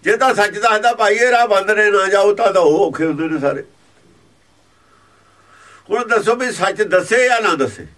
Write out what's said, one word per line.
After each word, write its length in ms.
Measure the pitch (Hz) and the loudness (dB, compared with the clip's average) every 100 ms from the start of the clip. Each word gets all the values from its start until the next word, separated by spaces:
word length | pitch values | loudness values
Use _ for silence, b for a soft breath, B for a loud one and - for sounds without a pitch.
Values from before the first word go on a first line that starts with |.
ਜੇ 140 | 175 226 | 0 2
ਤਾਂ 160 | 262 | 2
ਸੱਚ 260 | 202 208 202 | 2 -2 0
ਦੱਸਦਾ, 340 | 226 214 233 | 0 2 0
"ਭਾਈ, 220 | 226 208 214 | 0 0 2
ਇਹ 160 | 247 | 2
ਰਾਹ 160 | 240 240 | 2 2
ਬੰਦ 240 | 196 190 | 0 0
ਨੇ, 200 | 214 214 | 0 2
ਨਾ 160 | 202 190 | 2 2
ਜਾਓ," 260 | 196 196 | 2 2
ਤਾਂ, 200 | 202 202 | 2 0
ਤਾਂ 80 | 190 | 2
ਉਹ 260 | 165 156 165 | 2 2 0
ਔਖੇ 180 | - 160 | -2 -4
ਹੁੰਦੇ 220 | 143 160 | -2 -4
ਨੇ 120 | 156 | -2
ਸਾਰੇ। 240 | 139 135 - _ _ _ _ _ _ _ _ _ _ _ b b b b b b b b b b - | -4 -4 -12 _ _ _ _ _ _ _ _ _ _ _ b b b b b b b b b b -12
ਹੁਣ 180 | 214 233 | -10 -4
ਦੱਸੋ 280 | 226 190 240 | -2 0 -2
ਵੀ 160 | 247 | -4
ਸੱਚ 300 | - 185 196 | -4 -4 -2
ਦੱਸੇ 440 | 214 185 - 233 254 | 0 0 2 0 2
ਜਾਂ 160 | 233 | 0
ਨਾ 140 | 214 165 | 0 -2
ਦੱਸੇ। 320 | 135 - - | -4 -6 -20